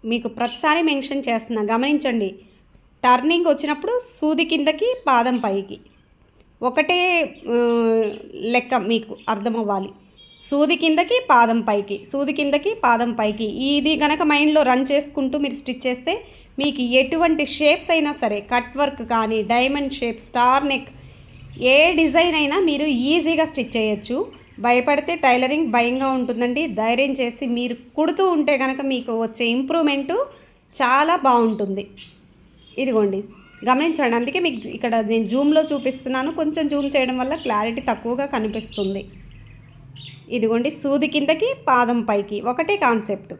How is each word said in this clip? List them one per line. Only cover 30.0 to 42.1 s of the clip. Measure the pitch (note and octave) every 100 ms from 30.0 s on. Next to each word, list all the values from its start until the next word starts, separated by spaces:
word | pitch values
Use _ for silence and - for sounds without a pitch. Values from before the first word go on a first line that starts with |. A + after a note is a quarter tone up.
| C#4 F#4+ C#5+ - - _ _ -
చాలా | B3+ C4 D#4 F4
బాగుంటుంది. | C#4 A#3+ A3+ A3 G3 G3 G3+ - - - _ _ - _ - -
ఇదిగోండి | C4 A3 G3+ G3 G#3 - - - G#3
గమనించండి, | B3+ D#4+ D#4+ C4 A#3
అందుకే | A#3+ F4 F4
మీకు | A#3 -
ఇక్కడ | - A#3+ A3+
నేను | G#3 A3+ G#3
జూమ్లో | A#3+ C#4+ D#4 D#4
చూపిస్తున్నాను. | C#4+ C4 C4 C4 C4 C#4
కొంచెం | E4 D4+ D#4 D4
జూమ్ | C#4+ C#4 C#4
చేయడం | B3+ B3+
వల్ల | B3+
క్లారిటీ | D#4+ C4 G#3+ A3+ A#3 B3
తక్కువగా | A3 A#3 B3 C#4
కనిపిస్తుంది. | C4 G#3+ G#3+ G#3+ - F#3+ G3 - - - - - - - - - - - - - A#3
ఇదిగోండి | A3 A3+ B3+
సూది | D4+ C#4+ C#4 D4
కిందకి, | D4 D4 D#4+ A4+ C5+ -
పాదం | B3 A#3+ A#3+
పైకి | A3+